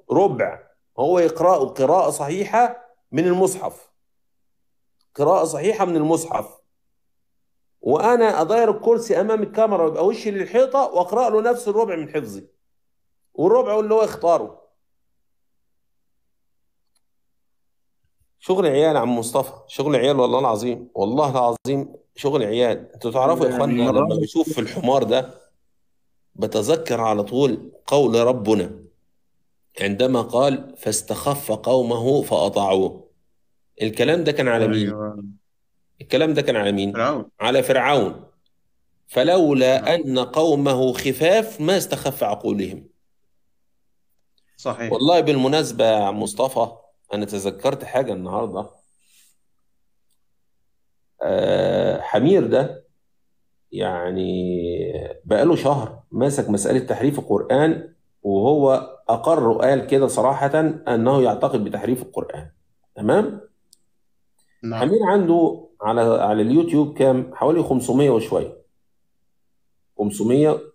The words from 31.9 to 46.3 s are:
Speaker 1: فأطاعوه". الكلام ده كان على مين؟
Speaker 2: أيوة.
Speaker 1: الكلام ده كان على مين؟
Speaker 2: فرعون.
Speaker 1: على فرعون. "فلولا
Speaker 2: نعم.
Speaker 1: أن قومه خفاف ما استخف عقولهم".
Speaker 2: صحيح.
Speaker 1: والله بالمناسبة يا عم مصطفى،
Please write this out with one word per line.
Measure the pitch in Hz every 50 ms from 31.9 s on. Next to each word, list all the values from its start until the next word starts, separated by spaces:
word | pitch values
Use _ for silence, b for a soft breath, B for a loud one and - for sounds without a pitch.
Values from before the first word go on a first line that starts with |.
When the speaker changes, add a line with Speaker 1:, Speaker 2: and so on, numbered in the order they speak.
| 120 113 117 127 139 143
Speaker 1:
فأطاعوه". | - - 110 80 78 101 101 104 101 95 98 95 95 90 - - - _ _ _ _ _ _ _ _ _ _ _ _ _ _ -
الكلام | 113 110 107 - 120 131 160 180 165
ده | 151
كان | 139 - 135 123
على | 117 113 110 110
مين؟ | 113 110 104 101
Speaker 2:
أيوة. | 104 107 107 107 104 104 101 101 101 - _ _ _ _ _ _ _ _ _ _ _ _
Speaker 1:
الكلام | - - - 131 156 160 151
ده | 143
كان | 139 139 123
على | 110 101 101
مين؟ | 104 98 98 101 101
Speaker 2:
فرعون. | 113 113 135 151 127 107 - _ _
Speaker 1:
على | 107 117 127 135 -
فرعون. | - 135 131 120 135 147 139 104 92 80 - - - _ _ _ _ _ _ _ _ _ _ _ _ _ _ _ _
"فلولا | - 123 127 160 180 185 165 151 143 131 127 127 131 131
Speaker 2:
نعم. | - - 165 175
Speaker 1:
أن | 156 135 131 127
قومه | 123 123 - 156 160 170 156 143 139 139 135 127 131 127 123
خفاف | - - 139 127 - 156 165 190 226 214 220 - -
ما | 151 160 190 185
استخف | - - 143 131 - 143 - - 123
عقولهم". | 104 104 - - 104 104 101 98 90 - - - - _ _ _ _ _ _ _ _ _ _ _ _ _ _ _ _ _ _ _ _ _ _ _ _ _ _ _ _ _ _ _ _ _ -
Speaker 2:
صحيح. | - 135 110 110 117 113 123
Speaker 1:
والله | 113 131 151 175 170
بالمناسبة | 151 143 147 135 127 131 147 156 156 - 110 - 113
يا | 113 110 107 101
عم | 98 101 104 104
مصطفى، | 104